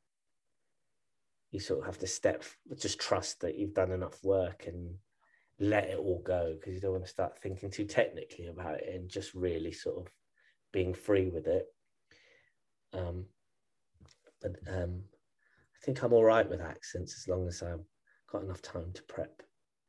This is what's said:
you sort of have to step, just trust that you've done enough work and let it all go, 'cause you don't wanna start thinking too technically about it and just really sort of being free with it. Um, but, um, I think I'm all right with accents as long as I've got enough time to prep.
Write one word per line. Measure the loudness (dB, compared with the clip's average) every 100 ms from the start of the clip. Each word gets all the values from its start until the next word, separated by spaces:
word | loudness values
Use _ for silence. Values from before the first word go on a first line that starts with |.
| _ _ _ _ _ _ _ _ _ _ _ _ _ _ _
you | -6
sort | -2 -2
of | -2
have | -4
to | -4
step, | 0 0 0 -6 -18 -14 -6
just | -4 -2
trust | 0 0 0 -4
that | -4 -2
you've | 0
done | 2 2
enough | 0 -4 -2
work | 2 4 2 -4 -10
and | -8 -10 -12 -16 _ _ _ _ -2
let | 2 2 2
it | -2
all | 0 0
go, | 0 0 0 -4
'cause | -8
you | -4
don't | -2
wanna | -2 -4
start | -4 -4 -4
thinking | -8 -6 -6
too | -6 2
technically | 4 4 0 -12 -12 -12
about | -8 -6 -6
it | -6
and | -6 -6
just | -6 -6
really | -2 0 0 -4
sort | -6 -6 -6 -8
of | -16 _ _ _ _ _
being | 0 0
free | -2 2 4 4
with | 0 2
it. | 2 0 -10 _ _ _ -20 _ _ _ _ _ _ _
Um, | -6 -4 -4 -8 _ _ _ _ _ _ _ -20 _ -20 _
but, | -8 -8 -6
um, | -4 -2 -4 -10 _ _ _ _ _ _ _
I | -4
think | 0
I'm | 8
all | 10
right | 10 10 6
with | 0
accents | -4 -8 -8 -6 -6 -6
as | -2
long | 0 0
as | -4
I've | -6 -6 -10 _ _ _ -8
got | -6
enough | -4 -8
time | -8 -8 -8
to | -10
prep. | -10 -8 -8 -10 -20 _ _ _